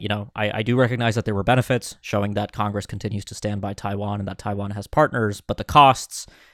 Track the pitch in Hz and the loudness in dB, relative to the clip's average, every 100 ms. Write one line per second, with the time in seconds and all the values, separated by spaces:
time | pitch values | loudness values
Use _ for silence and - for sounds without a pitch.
0 | 107 104 104 - 104 107 113 127 120 120 | -4 -4 -6 -4 -4 -2 0 4 2 2
1 | 117 113 113 98 98 127 - 123 - - | 0 0 0 0 2 2 2 0 -2 -14
2 | - 104 101 101 104 - 104 101 - 101 | -4 -2 0 -2 -4 -4 -2 -4 -6 -6
3 | 104 101 - - 104 101 101 98 101 101 | -6 -6 -8 -6 -4 -4 -6 -6 -6 -4
4 | 104 104 98 95 107 101 101 104 - 156 | -4 -4 -6 -8 -6 -4 -6 -8 -2 2
5 | 151 120 107 98 - 113 - 147 135 123 | 2 2 -2 -2 -6 -6 4 8 8 6
6 | - - - - _ | -2 -12 -16 -20 _